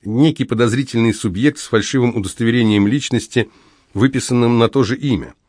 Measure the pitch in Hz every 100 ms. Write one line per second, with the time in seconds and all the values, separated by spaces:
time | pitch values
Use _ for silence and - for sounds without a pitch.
0 | 101 113 156 - 131 113 120 117 135 120
1 | 113 104 110 92 139 147 - 113 101 135
2 | 123 120 101 - 117 120 113 104 101 139
3 | - 123 - - 110 _ _ _ _ 101
4 | 131 131 - 123 120 120 113 139 113 131
5 | 143 104 65 -